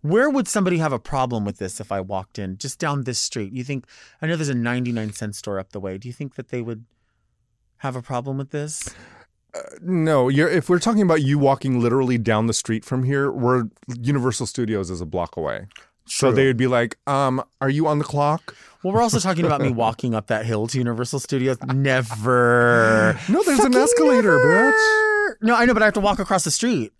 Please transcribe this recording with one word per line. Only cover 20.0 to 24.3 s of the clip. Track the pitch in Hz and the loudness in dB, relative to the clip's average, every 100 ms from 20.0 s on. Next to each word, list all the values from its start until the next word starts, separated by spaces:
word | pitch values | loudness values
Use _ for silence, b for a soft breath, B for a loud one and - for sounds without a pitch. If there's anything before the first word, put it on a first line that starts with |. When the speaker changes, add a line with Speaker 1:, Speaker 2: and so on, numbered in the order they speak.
| 127 | -2
Speaker 1:
up | 110 101 | -2 -2
that | 107 110 | -4 -2
hill | 107 117 | -2 -2
to | 135 | -2
Universal | 120 113 120 139 | -2 -4 -4 -6
Studios. | - 135 127 127 131 | -4 -2 0 -2 -2
Never. | 131 139 131 117 110 110 123 120 120 120 117 113 110 110 - | 0 2 0 0 -4 0 4 4 6 6 6 6 6 4 0
Speaker 2:
<laughs> | - | 0
No, | 262 | 2
there's | 381 277 | 2 4
an | 349 | 4
Speaker 1:
Fucking | 247 | 4
Speaker 2:
escalator, | 453 480 480 247 381 | 4 4 4 6 4